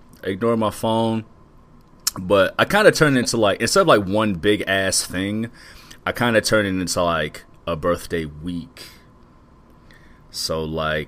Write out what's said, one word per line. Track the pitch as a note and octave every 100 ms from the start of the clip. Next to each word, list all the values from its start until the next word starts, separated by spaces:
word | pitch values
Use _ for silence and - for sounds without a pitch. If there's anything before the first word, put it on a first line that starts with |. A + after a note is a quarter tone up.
| - -
ignored | - F#2+ A#2 A2+
my | G#2+
phone, | - A2+ A2+ A2+ A2+ A2 - - - - - - - - -
but | F#2 G2+ F#2 -
I | A2+
kinda | G3+ E3+
turned | D3+ D3+ C3
it |
into, | A2+ A#2
like, | G#2 F#2
instead | A2+ G3
of, | E3+
like, | A#2 F#2+
one | G#2 A2
big | F2+ G#2 G#2 F#2
ass | G2 F#2+ - -
thing, | F#2 G2 G#2+ A#2 - - - - - -
I |
kinda | - A#2+ A2
turned | - A2 G2+
it | F#2
into, | E2+ F#2
like, | F2 D#2+ D#2 - - - -
a | D#2+
birthday | F2 E2 - E2+ D#2
week. | D2+ E2+ F2 - - - - - - - - _ - - - - - - - -
So, | - - D#2+ D#2
like, | D#2+ D#2 D#2